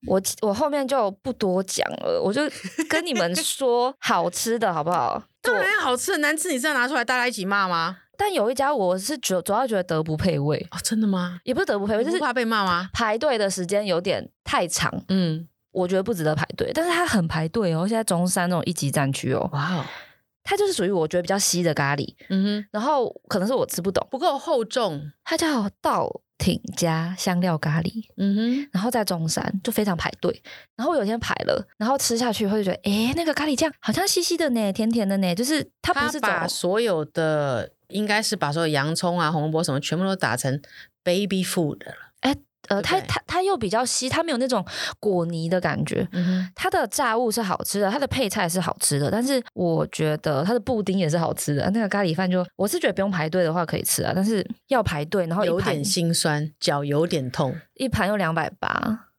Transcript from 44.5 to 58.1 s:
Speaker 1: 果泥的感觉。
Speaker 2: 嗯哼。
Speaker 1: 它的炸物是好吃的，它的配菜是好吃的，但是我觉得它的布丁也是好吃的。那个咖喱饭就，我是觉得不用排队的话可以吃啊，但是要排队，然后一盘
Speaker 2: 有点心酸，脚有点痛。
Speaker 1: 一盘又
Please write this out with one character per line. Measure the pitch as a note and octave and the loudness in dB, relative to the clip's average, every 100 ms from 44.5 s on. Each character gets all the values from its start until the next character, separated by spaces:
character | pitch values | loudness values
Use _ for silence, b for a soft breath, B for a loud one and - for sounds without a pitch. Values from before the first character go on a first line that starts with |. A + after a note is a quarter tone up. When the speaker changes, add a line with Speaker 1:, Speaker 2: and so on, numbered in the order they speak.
| A#3+ F3+ B B B | 0 -2 B B B
Speaker 1:
果 | G#3+ F3+ | 0 2
泥 | E3 E3+ E3 | 0 -2 0
的 | F3+ | 0
感 | F3 - D3+ | 0 -2 -2
觉。 | - F#3 | -2 -2
Speaker 2:
嗯 | F3+ | 0
哼。 | F3 F#3 F#3 | 0 0 -2
Speaker 1:
它 | - F#4 | -4 0
的 | G4 B3 | 0 0
炸 | - C4 A3 | 0 0 2
物 | B3 | 0
是 | G#3+ | 0
好 | G#3+ E3+ | -2 -2
吃 | - G3+ | -2 0
的， | G3+ | 0
它 | B3+ | 0
的 | C#4 | -2
配 | B3+ A3+ | 0 -2
菜 | G#3+ F3+ | 0 0
是 | F3 | 0
好 | E3 - | -2 -2
吃 | - C#3+ | 0 0
的， | C#3+ | 2
但 | G3 B3 | 0 2
是 | C4+ A#3 | 0 -2
我 | - F3 D#3+ D#3 | -2 0 2 0
觉 | - D#3 D3+ | -2 -2 0
得 | - C#3+ | 0 0
它 | E3+ | 2
的 | A#3+ | 0
布 | A3 A#3+ | 0 -2
丁 | G3 G3 | 0 0
也 | E3+ | 2
是 | E3+ | 2
好 | D#3+ | 0
吃 | - - | -2 -2
的。 | C#3+ - | 0 2
那 | G#3 | 0
个 | G#3+ | 0
咖 | G3+ | 0
喱 | G3 | 0
饭 | D#3 F#3 | 2 2
就， | F#3 F3 _ | 2 0 _
我 | F#3+ | -2
是 | F4+ | 2
觉 | D4+ | 0
得 | |
不 | F#3+ | 0
用 | G3 | 0
排 | F#3 D#3 | 0 0
队 | F3 | 2
的 | E3 | 2
话 | E3 | 0
可 | E3 - | 0 -2
以 | |
吃 | - - | -2 -2
啊， | - | 0
但 | F3+ | 2
是 | G3+ A3 - - _ | 2 0 -2 -8 _
要 | C4+ | 2
排 | G#3 D#3 D3+ | 2 -2 -2
队， | G3+ E3+ | 0 0
然 | E3+ | 0
后 | |
一 | F#3+ | 2
盘 | |
Speaker 2:
有 | E3+ | 2
点 | - E3 | 0 0
心 | G3+ F3+ E3+ | 0 0 2
酸， | E3+ E3 D3 D3+ - | 2 2 0 -2 -4
脚 | - C#3+ | -2 0
有 | C#3+ C#3+ E3+ | 0 2 2
点 | E3 B2+ | 0 -2
痛。 | - C#3+ D#3+ - | -2 -2 -2 -10
Speaker 1:
一 | _ C4 | _ -4
盘 | A3 | 0
又 | F#3+ | 0